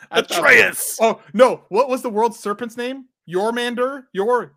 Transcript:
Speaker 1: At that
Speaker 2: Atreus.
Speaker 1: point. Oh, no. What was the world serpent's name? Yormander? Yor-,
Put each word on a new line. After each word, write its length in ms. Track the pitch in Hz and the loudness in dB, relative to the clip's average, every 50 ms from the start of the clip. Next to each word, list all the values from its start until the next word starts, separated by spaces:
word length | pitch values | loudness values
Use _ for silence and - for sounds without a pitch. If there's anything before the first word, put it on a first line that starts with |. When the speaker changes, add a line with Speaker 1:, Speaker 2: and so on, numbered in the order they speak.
| - - | -14 -6
Speaker 1:
At 180 | - 165 - - | -2 -2 -2 0
that 100 | - 349 | -2 0
Speaker 2:
Atreus. 580 | 311 285 254 226 202 185 170 - - - - - | 2 4 6 6 6 4 0 -4 -6 -6 -2 0
Speaker 1:
point. 200 | 226 226 202 - | 0 0 0 -2
Oh, 40 | - - - | -8 -2 2
no. 300 | 202 254 226 175 151 _ - | 4 4 4 4 0 _ -4
What 200 | 175 214 277 269 | 0 0 0 0
was 140 | 254 254 254 | -2 -4 -4
the 80 | 247 | -4
world 240 | 208 208 226 233 214 | -2 0 -2 -2 -2
serpent's 420 | - - 202 208 208 247 233 233 | -4 -8 -8 -8 -6 -8 -10 -8
name? 300 | 240 240 247 262 269 254 _ _ _ _ - | -8 -8 -8 -8 -10 -14 _ _ _ _ -6
Yormander? 760 | 165 180 202 226 233 240 240 240 240 226 247 262 277 277 254 _ - | -4 -2 -2 -2 -2 -2 -4 -4 -4 -4 -4 -4 -6 -8 -14 _ -6
Yor-, 400 | 180 196 233 247 240 196 147 _ | -4 0 0 0 0 -2 -4 _